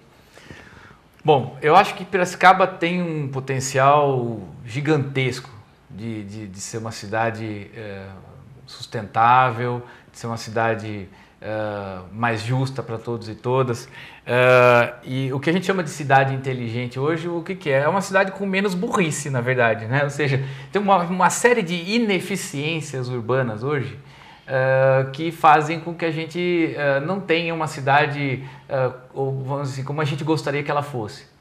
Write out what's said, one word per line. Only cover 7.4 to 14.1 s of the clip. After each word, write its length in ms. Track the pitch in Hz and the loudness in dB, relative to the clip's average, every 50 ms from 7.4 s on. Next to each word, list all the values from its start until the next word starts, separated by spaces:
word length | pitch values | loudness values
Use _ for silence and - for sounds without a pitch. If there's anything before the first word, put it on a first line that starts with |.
| 113 110 107 104 101 - - | -6 -8 -8 -10 -12 -14 -16
é, 300 | 120 107 104 98 98 95 98 95 92 - 92 92 - - - - - - | -14 -14 -12 -12 -12 -14 -14 -16 -18 -20 -20 -20 -20 -20 -20 -20 -20 -20
sustentável, 1200 | - - - - - - 120 104 95 - 113 117 120 127 127 131 127 117 110 123 123 123 120 120 - - - - - - | -20 -20 -18 -14 -10 -10 -10 -8 -4 0 4 6 6 8 6 6 4 2 -2 -4 -4 -4 -6 -8 -12 -18 -20 -20 -20 -18
de 60 | - | -12
ser 80 | - 117 | -10 -8
uma 80 | 117 | -8
cidade, 720 | 113 - 117 107 113 113 113 113 104 104 110 104 104 95 90 - - - - _ _ - | -8 -10 -6 -2 0 0 0 0 -2 -4 -8 -10 -10 -12 -14 -18 -20 -20 -20 _ _ -12
é, 560 | 101 107 107 107 107 104 101 98 98 95 92 92 87 92 | -8 -6 -6 -6 -6 -6 -6 -8 -10 -10 -12 -14 -14 -6
mais 300 | 110 120 120 113 107 110 | -2 0 0 0 -2 -2
justa 380 | 117 127 127 139 135 - - | -2 -2 0 -2 -2 -4 -8
pra 160 | - - 113 | -8 -8 -10
todos 320 | 107 - - 120 113 101 107 | -8 -8 -8 -8 -8 -8 -10
e 60 | 107 | -12
todas. 540 | - - 123 123 131 131 120 117 110 - - - - - - | -8 -4 0 0 2 2 0 -2 -6 -8 -12 -18 -20 -20 -20